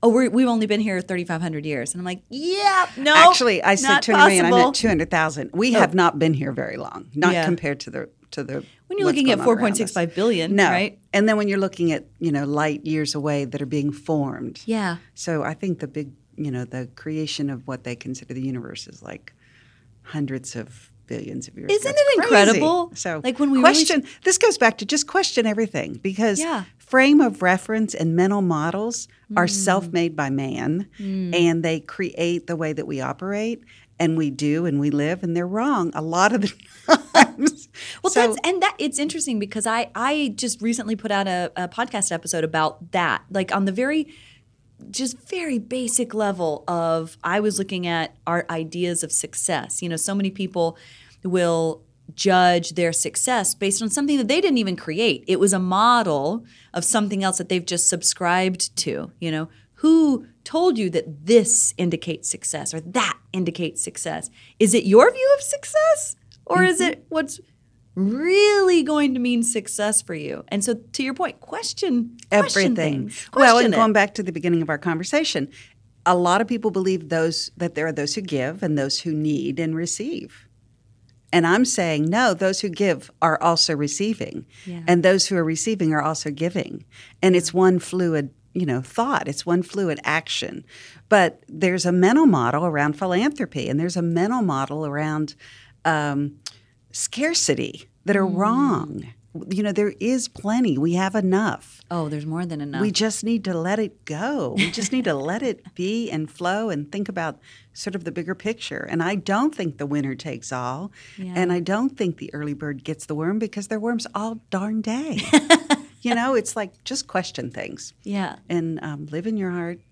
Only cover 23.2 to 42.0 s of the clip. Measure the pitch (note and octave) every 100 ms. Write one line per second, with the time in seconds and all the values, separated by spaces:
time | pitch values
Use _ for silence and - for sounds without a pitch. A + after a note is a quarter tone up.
23.2 | B3 B3 C#4+ C4+ C4+ D4 D#4 D#4+ - -
24.2 | - F#4 A#4 - A#3+ - G#3 D4 - C4
25.2 | C#4+ - A3 G#3 A3 D#3+ - - F#3+ F#3+
26.2 | A3 G3 D#4+ C#4+ F#3 _ _ C4 C4+ D4
27.2 | C4 G3 F3+ F#3 - A3 G#3+ - D#3+ E3
28.2 | F#3 G3+ F#3 D#3+ D#3 F#3+ A3 A#3 - _
29.2 | _ G3+ F3 G3 G3 F#3 F3 F3 E3+ D3+
30.2 | C#3+ C3+ C3+ C3 B2 E3 G3 - G3 F#3+
31.2 | F#3 F3 E3+ E3 E3 D#3+ - - F#3 -
32.2 | E3+ F3 E3+ E3+ D#3 D3+ - C#3+ C3 C3
33.2 | F#3 G3+ A3 A#3 _ - _ _ E3 D#3+
34.2 | D3+ C3 D3 D3+ E3+ C#3+ D3 D3 D3 F3+
35.2 | F#3 E3+ F3 G3+ C4 C4 E3+ - D#3+ E3+
36.2 | G3 A#3 G3 - - - - A3 - E4
37.2 | C#4+ - C#4+ - - - - - C#4+ -
38.2 | A#3+ G#3+ E4 F#4 F#4+ - D4 - D4 D#4+
39.2 | C#4 A3+ G3+ G#3+ A3 A3+ A#3 - B3 D4+
40.2 | C#4+ G3+ B3 - A3 A#3 G#3+ A3 A3 G3+
41.2 | G3 F3+ F3+ - F3+ - B3+ G#3+